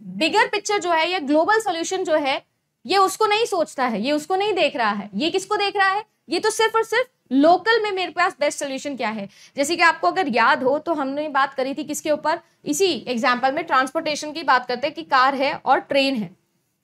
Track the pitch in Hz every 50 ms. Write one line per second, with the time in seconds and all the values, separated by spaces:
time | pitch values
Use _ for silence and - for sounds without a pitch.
0 | 214 180 185 196 302 320 330 427 494 - - 415 - - 415 415 311 359 339 320
1 | 320 339 370 381 294 254 294 311 339 349 427 440 440 403 349 330 330 - 381 370
2 | 381 339 311 311 294 262 277 339 - _ _ _ _ _ _ _ _ 233 349 392
3 | 381 370 370 - 440 415 415 427 466 427 403 349 302 - - - 254 254 220 196
4 | 208 269 294 302 302 - 381 381 403 427 392 370 320 277 - - 233 208 208 202
5 | - 208 - 196 285 330 320 381 370 - 415 403 403 403 392 403 381 381 381 415
6 | 427 - _ _ _ - 285 370 - 427 415 - 440 440 - 453 440 - 427 466
7 | 508 - _ _ _ _ 247 269 285 320 359 349 349 440 466 453 415 427 392 381
8 | 359 330 - 359 349 381 370 - 294 294 294 - 302 277 269 262 - 294 285 233
9 | 254 214 220 220 202 196 - - - - _ 254 285 277 349 311 349 330 320 -
10 | - 349 320 370 381 277 220 233 226 247 302 269 262 247 277 302 294 330 330 294
11 | - 269 277 294 302 311 269 269 277 285 - - 254 269 277 302 294 - 294 -
12 | - 220 196 196 202 - - 330 - _ _ _ - - 294 294 392 370 302 214
13 | - 240 254 226 240 247 247 240 247 269 269 320 - 339 311 262 262 277 - 330
14 | 311 311 294 277 311 302 269 320 330 285 269 247 - - 247 240 269 320 294 330
15 | 320 - 294 254 254 262 277 254 269 277 240 - - - 269 - - - 285 277
16 | 269 269 277 226 208 170 - _ _ _ _ _ _ _ _ _